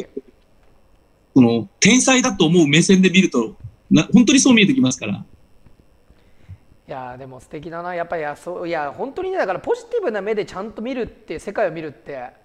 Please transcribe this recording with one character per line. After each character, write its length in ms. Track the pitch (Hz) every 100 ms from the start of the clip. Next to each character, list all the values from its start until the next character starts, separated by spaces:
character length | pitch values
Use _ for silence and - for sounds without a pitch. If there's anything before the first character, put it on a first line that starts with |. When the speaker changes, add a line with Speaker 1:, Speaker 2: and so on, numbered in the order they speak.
Speaker 1:
と、 200 | - - - _ _ _ _ _ _ _ _ _ _ 135
そ 60 |
の、 260 | 117 117 110 _
天 200 | 190 247
才 220 | 254 254
だ 100 | 254
と 140 | 196 160
思 160 | 175
う 40 | 147
目 140 | 147
線 220 | 165 190
で 80 | 185
見 100 | 180
る 80 | 180
と、 280 | 123 110 - - - -
な-、 180 | 143 -
本 120 | -
当 80 | 240
に 80 | 277
そ 100 | 277
う 40 |
見 80 | 226
え 40 | 196
て 60 |
き 80 | 131
ま 100 | 127
す 60 | -
か 80 | 107
ら。 180 | 98 - _ _ _ _ _ _ _ _ _ _ _ - - _ _ -
Speaker 2:
い 40 |
や 240 | 139 127 127
ー、 20 |
で 80 | 135
も 140 | 127
素 80 | -
敵 200 | 156 160
だ 140 | 170
な。 120 | 175
や 100 | 180
っ 40 | 170
ぱ 80 | 175
り、 60 |
い 20 |
や、 120 | 147 147
そ 260 | - 180
う、 60 | 175
い 20 |
や、 240 | 165 143 135
本 160 | 247
当 100 | 277
に 100 | 370
ね、 40 | 370
だ 100 | 214
か 60 |
ら 60 | 180
ポ 160 | -
ジ 100 | 480 -
テ 120 | 480
ィ 20 |
ブ 80 | 359
な 120 | 214
目 120 | 190
で 120 | 214 170
ち 80 |
ゃ 80 | 175
ん 100 | 214
と 80 | 208
見 140 | 226
る 80 | 262
っ 40 | 220
て、 300 | - - 160
世 140 | -
界 160 | 208 196
を 40 |
見 100 | 160
る 60 | 156
っ 40 |
て、 360 | 131 - 135 123 _